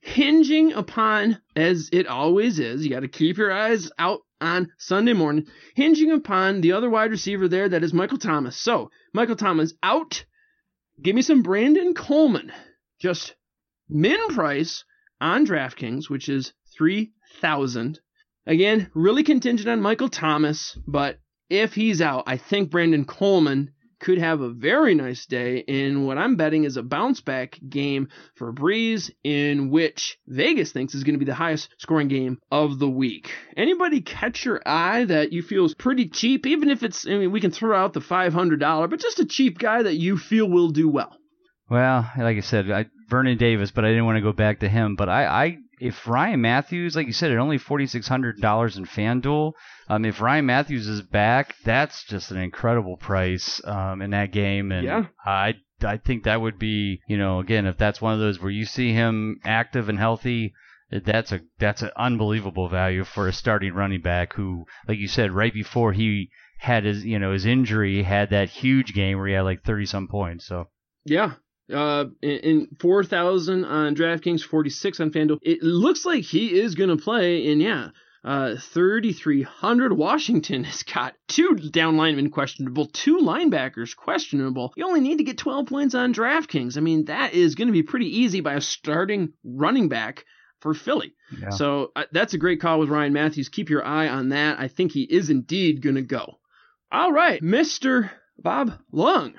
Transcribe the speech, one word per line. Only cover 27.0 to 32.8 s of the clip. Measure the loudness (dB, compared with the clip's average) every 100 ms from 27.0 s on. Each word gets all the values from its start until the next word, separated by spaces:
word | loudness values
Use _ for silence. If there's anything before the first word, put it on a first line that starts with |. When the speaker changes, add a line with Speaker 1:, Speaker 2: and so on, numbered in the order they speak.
| -2 -2 -4 -6 -6 -12 -8
Speaker 1:
game | -4 -2 -2 -4 -10 -20 _
for | -10
Brees, | -2 0 2 0 -2 -6 _
in | -4 0 0 0 2
which | 2 2 -2 -10 -10 -10
Vegas | -2 0 2 -2
thinks | -4 -6
is | -2 -2
gonna | 0
be | -2
the |
highest | -2 -2 -4 -6 _
scoring | -2 0 2
game | 0 -2 -6 _
of | 0 0
the | 0